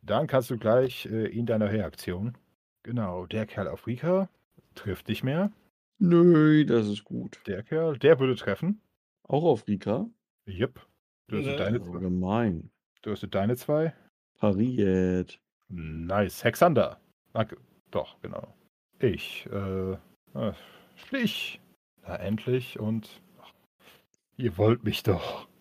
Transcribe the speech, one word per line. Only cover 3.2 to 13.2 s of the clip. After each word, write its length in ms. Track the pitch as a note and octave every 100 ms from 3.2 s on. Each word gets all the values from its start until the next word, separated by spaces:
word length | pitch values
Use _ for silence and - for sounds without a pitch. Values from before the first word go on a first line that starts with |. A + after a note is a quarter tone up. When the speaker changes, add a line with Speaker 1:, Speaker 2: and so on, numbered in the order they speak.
| E2
Speaker 1:
der 180 | G#2+ G#2+
Kerl 220 | - F#2
auf 180 | D2+ -
Rika 420 | B2 D#3 F#3 F#3+ _ _ _ _ -
trifft 320 | - F2+ -
nicht 160 | G#2+
mehr. 280 | C3 D3+ G3+ - _ _ _ _
Speaker 2:
Nö, 680 | F3 E3+ F3 E3 D#3 D3+ D3
das 220 | A#2+ G#2
ist 160 | G#2
gut. 360 | - A#2+ A#2+ - -
Speaker 1:
Der 160 | F#2+
Kerl, 340 | - D#3 E3 C#3
der 200 | C#3 D#3+
würde 160 | C3 B2
treffen. 460 | - G2 E3 G#3+ _ _ _ _
Speaker 2:
Auch 200 | _ C#3
auf 240 | E3+ A#2+ -
Rika? 420 | G2+ - A#2 A3+ _ _ _ -
Speaker 1:
Jep. 360 | F#2 B2+ - - _ _ _ _
Du 100 | G#2+
hast 80 | C3
Speaker 3:
Nö. 100 | C#3
Speaker 1:
deine 240 | F#2+ A#2
Speaker 2:
Oh, 40 | F2
Speaker 1:
zwei. 140 | F2
Speaker 2:
gemein. 720 | F#2 F2+ F2+ G#2+ A#2 E2 - _ _ _
Speaker 1:
Du 80 | -
hast 140 | G2+